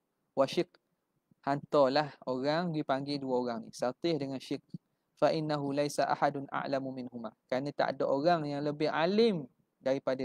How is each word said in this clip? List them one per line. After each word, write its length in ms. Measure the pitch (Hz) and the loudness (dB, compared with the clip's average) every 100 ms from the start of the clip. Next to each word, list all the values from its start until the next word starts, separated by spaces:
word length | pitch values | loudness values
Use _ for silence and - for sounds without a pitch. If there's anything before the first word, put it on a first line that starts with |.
| _ _ _ - | _ _ _ 0
wa 80 | 135 | 2
Syiq." 240 | 180 165 _ _ _ _ _ _ _ | 2 -2 _ _ _ _ _ _ _
Hantarlah 720 | 139 143 - 151 131 147 147 - - | -2 -2 2 6 6 4 0 -6 -6
orang, 400 | 127 143 160 180 | -2 0 0 0
dipanggil 480 | 156 147 135 143 143 | -2 0 -2 -2 -4
dua 240 | 131 123 | 0 0
orang 240 | 123 113 110 | 0 -6 -8
ni, 80 | |
Satih 480 | - 123 - 170 156 | -4 -4 -2 -2 0
dengan 160 | 135 131 | -2 -6
Syiq. 240 | - 143 _ - _ _ _ - | -6 -6 _ -18 _ _ _ 2
"Fa 160 | 147 | 2
innahu 400 | 156 151 147 143 | 2 0 -2 -2
laisa 320 | 143 147 - 139 | 0 0 0 0
ahadun 400 | 147 147 143 139 | 2 0 -2 -6
a'lamu 400 | 139 139 135 135 | -6 -2 -4 -4
minhuma." 400 | 131 123 120 113 - - | -8 -10 -10 -12 -12 -6
Kerana 240 | 127 143 | -4 -2
tak 240 | - 113 135 | -2 -2 0
ada 80 | 139 | 0
orang 400 | 135 165 170 147 | 2 2 2 0
yang 160 | 143 | -4
lebih 320 | 147 147 151 | -4 -2 -2
alim 560 | 147 170 208 233 175 131 _ _ _ | 0 0 4 2 2 -6 _ _ _
daripada 400 | 131 139 - 131 | -2 -2 0 -2